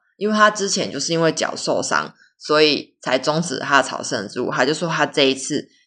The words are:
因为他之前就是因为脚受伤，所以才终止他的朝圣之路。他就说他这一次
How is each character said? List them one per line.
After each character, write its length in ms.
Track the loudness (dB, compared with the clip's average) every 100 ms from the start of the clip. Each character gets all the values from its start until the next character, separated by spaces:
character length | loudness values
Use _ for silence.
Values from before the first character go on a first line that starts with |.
| _ -6
因 120 | -2
为 40 |
他 140 | 4 4
之 220 | 4 -2
前 200 | -2 -4
就 80 | -4
是 120 | -2
因 80 | 2
为 120 | 2
脚 240 | 2 -2 -4
受 260 | -2 -2
伤， 320 | 0 0 -2 -10 _ _
所 240 | 0 4
以 340 | 4 2 -4 _
才 160 | -2 -2
终 240 | 0 -2
止 160 | -2 -6
他 240 | 0 2
的 60 | 2
朝 140 | -4
圣 260 | -6 -6 -6
之 100 | -4
路。 120 | -2
他 120 | 0
就 80 | 0
说 160 | 0 -2
他 160 | -2
这 180 | 0 2
一 120 | 2
次 340 | 2 -4 -6 -6 _